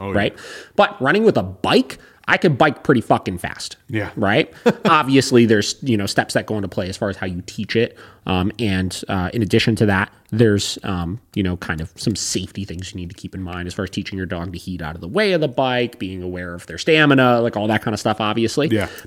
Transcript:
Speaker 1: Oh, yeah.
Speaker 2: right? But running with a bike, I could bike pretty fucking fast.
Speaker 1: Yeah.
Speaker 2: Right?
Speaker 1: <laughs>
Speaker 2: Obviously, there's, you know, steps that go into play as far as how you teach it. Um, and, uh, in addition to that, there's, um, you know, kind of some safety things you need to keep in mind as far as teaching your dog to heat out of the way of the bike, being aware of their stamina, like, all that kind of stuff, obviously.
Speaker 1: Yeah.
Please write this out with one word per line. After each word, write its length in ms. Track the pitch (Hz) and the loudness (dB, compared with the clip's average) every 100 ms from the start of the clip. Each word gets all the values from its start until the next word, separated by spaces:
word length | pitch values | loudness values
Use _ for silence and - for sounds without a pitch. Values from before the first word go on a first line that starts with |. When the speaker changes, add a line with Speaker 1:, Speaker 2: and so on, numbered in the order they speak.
Speaker 1:
Oh, 80 | 98 | -4
yeah. 60 | 101 | -2
Speaker 2:
right? 180 | 101 - - - - - | -2 -4 -14 -18 -4 2
But 240 | 202 - | 2 2
running 240 | 131 190 | 0 4
with 140 | 220 127 | 4 2
a 60 | |
bike, 560 | 95 92 95 190 262 - - _ - | 0 -4 2 2 2 -6 -20 _ -2
I 120 | 190 | 2
could 200 | 185 131 | 2 4
bike 280 | 156 - - | 2 2 2
pretty 160 | 123 | 2
fucking 380 | - 120 - 90 | 4 0 0 -6
fast. 360 | 92 - - - - | -8 -10 -14 -16 -8
Speaker 1:
Yeah. 220 | 110 98 - | -6 -6 -2
Speaker 2:
Right? 340 | 98 117 - - 240 | 0 2 0 0 0
Speaker 1:
<laughs> 160 | - 214 | 2 4
Speaker 2:
Obviously, 600 | 156 135 135 127 123 117 | 4 6 4 6 6 6
there's, 300 | 107 104 - | 4 0 -4
you 160 | 131 107 | -2 0
know, 80 | 98 | 0
steps 300 | - 113 120 | -2 0 -2
that 100 | - | -2
go 100 | 110 | -4
into 140 | 95 | -4
play 180 | - 92 | -4 -6
as 80 | - | -4
far 140 | 104 | -4
as 80 | 92 | -4
how 100 | 92 | -6
you 160 | 87 - | -8 -10
teach 300 | - 101 113 | -8 -4 -2
it. 220 | 120 - - - - | -4 -6 -20 -12 -4
Um, 240 | 92 95 - | -2 -2 -2
and, 380 | 113 95 90 - - | -2 -2 -2 -6 -6
uh, 200 | 98 90 | -4 -2
in 80 | 120 | -2
addition 340 | 98 113 - 110 | 0 2 2 2
to 100 | 107 | 2
that, 220 | 98 101 _ - | 2 -2 _ -4
there's, 480 | 107 117 101 - - | 2 4 4 0 -6
um, 360 | - 92 85 117 _ - | -6 -4 -4 -8 _ -4
you 80 | |
know, 140 | 92 90 | -2 -2
kind 240 | - 80 | -4 -4
of 100 | 82 - | -6 -6
some 180 | - 95 | -4 -4
safety 480 | - 104 92 - | -4 -6 -8 -10
things 300 | 98 85 92 | -12 -10 -12
you 80 | 95 | -10
need 80 | 85 | -12
to 60 | - | -12
keep 200 | 87 95 | -14 -10
in 80 | |
mind 240 | 90 90 90 | -10 -8 -8
as 60 | |
far 100 | 87 | -6
as 60 | 95 | -6
teaching 260 | - 92 98 | -6 -8 -6
your 80 | 90 | -6
dog 280 | 87 90 | -6 -8
to 40 | 85 | -10
heat 240 | - 87 | -10 -8
out 140 | 80 85 | -8 -10
of 60 | |
the 60 | 87 | -6
way 240 | 165 214 | -2 0
of 80 | 175 | 0
the 80 | 151 | 0
bike, 500 | 131 131 123 123 - | 0 0 0 -2 -4
being 240 | 95 95 | -8 -8
aware 300 | 90 90 90 | -8 -8 -8
of 120 | 85 - | -12 -12
their 100 | 80 | -6
stamina, 640 | - 156 151 135 127 120 | 2 4 6 6 6 4
like, 160 | 117 107 | 2 0
all 100 | 107 | 0
that 140 | 110 | 0
kind 120 | - | 0
of 60 | 107 | -2
stuff, 220 | 117 107 | 0 0
obviously. 480 | 107 110 110 - 143 | 0 0 0 0 0
Speaker 1:
Yeah. 180 | 110 92 - | 0 -2 -8